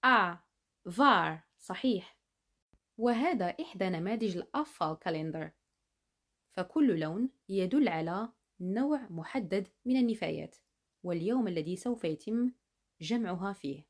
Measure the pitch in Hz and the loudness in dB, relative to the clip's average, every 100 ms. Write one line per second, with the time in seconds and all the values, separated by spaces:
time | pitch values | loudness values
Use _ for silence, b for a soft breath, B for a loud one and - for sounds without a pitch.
0 | 254 240 180 175 _ _ _ _ - 180 | 6 6 4 -2 _ _ _ _ -10 4
1 | 277 208 160 160 _ _ - 185 262 202 | 6 6 4 -2 _ _ -12 -2 0 0
2 | - _ _ _ _ _ _ _ _ - | -2 _ _ _ _ _ _ _ _ -2
3 | 233 233 311 285 175 - 320 180 185 175 | 0 2 2 2 -2 -4 -10 -4 -2 0
4 | 175 226 220 175 - 262 302 - 156 160 | -2 -2 -2 -4 -4 -4 -4 -2 -4 -2
5 | - 160 160 160 156 _ _ _ _ _ | -4 -4 -4 -4 -8 _ _ _ _ _
6 | _ _ _ _ _ - 180 - 285 165 | _ _ _ _ _ -8 -4 2 4 4
7 | 156 175 262 _ _ 196 185 262 254 165 | 0 -2 -4 _ _ -2 2 2 2 2
8 | 165 180 233 _ _ _ 180 202 277 294 | -2 -4 -6 _ _ _ -4 0 0 0
9 | 233 165 160 - 180 190 196 _ 240 262 | -2 -10 -6 -6 -2 -2 -4 _ 0 2
10 | 240 220 - 156 156 - _ _ _ _ | 2 0 -4 -4 -8 -14 _ _ _ _
11 | 180 175 175 254 214 170 156 180 247 233 | -4 -2 0 0 0 -2 -4 -4 -4 -2
12 | 170 156 - 226 247 - _ _ _ _ | -2 -4 -4 0 0 -4 _ _ _ _
13 | 156 240 214 180 190 196 143 139 - | -4 -2 -2 -4 -4 -6 -8 -10 -14